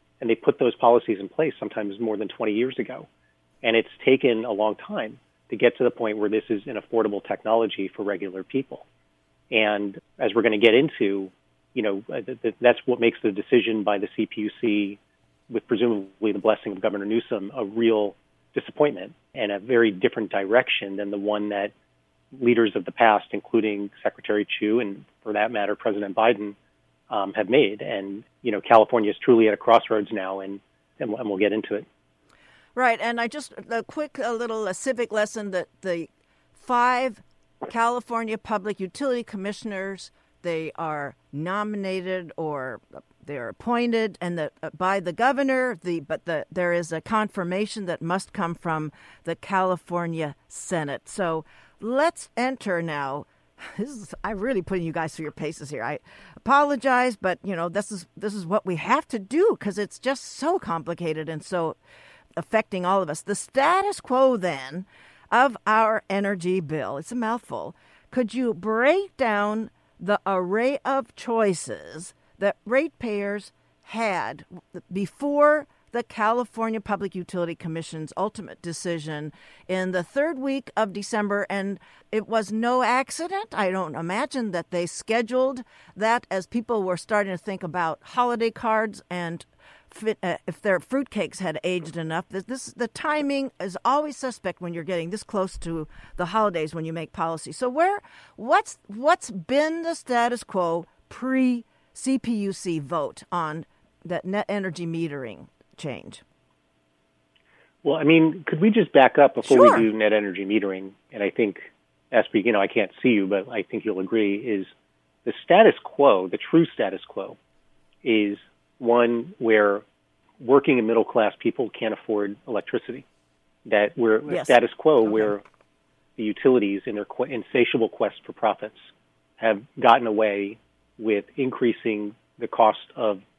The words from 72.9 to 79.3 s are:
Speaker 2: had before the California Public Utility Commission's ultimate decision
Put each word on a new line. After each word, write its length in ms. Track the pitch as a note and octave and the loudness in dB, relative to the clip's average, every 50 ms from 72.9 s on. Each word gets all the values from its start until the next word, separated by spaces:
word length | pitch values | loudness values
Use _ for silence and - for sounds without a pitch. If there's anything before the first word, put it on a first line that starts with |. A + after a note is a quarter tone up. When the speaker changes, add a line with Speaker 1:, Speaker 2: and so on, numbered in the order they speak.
| - _ - A#3 G#3 G3+ G3+ G3+ G3+ G#3 G3+ - _ _ _ _ _ _ _ | -4 _ -8 -6 -4 -4 -4 -4 -6 -8 -10 -14 _ _ _ _ _ _ _
Speaker 2:
had 640 | - - A3 A3+ G#3+ F#3+ E3+ B2 G#2+ C#3+ C#3 - - - F3 - _ - F3+ - _ | -12 -6 -4 -2 -2 -2 -2 -4 -6 -8 -12 -16 -20 -20 -20 -20 _ -18 -18 -14 _
before 760 | F#3 F#3+ G3+ - - - C#4+ C#4+ C#4+ D4 D4 D4 D4+ D4+ C#4+ - _ _ _ _ - | -6 -6 -6 -6 -6 -6 -4 -2 2 4 6 6 6 4 0 -6 _ _ _ _ -8
the 100 | A#3+ A#3 | -8 -8
California 800 | - - - G#3+ G#3+ A#3 A#3+ B3 - - A3+ A3+ A3+ A3 A3 | -8 -4 -2 0 2 2 0 -2 -4 -6 -4 -4 -2 -4 -4
Public 340 | G3 - G#3 F3+ G3 F#3+ - | -4 -4 -4 -4 -4 -6 -6
Utility 400 | F#3+ F3 - - F3+ F3 E3+ E3+ | -8 -10 -6 -4 -4 -4 -4 -4
Commission's 580 | - - E3 D#3+ E3 E3 - - D#3+ D#3 - - | -8 -8 -8 -8 -8 -8 -10 -10 -12 -12 -10 -6
ultimate 460 | - F#3+ G#3+ - - F3+ A#2+ - - - | -6 -6 -6 -6 -10 -14 -16 -16 -12 -12
decision 680 | E3+ E3 - - F#3 E3+ E3 D3+ D#3 D#3 D3 D3+ D#3 | -10 -10 -8 -6 -6 -6 -6 -6 -8 -8 -8 -8 -10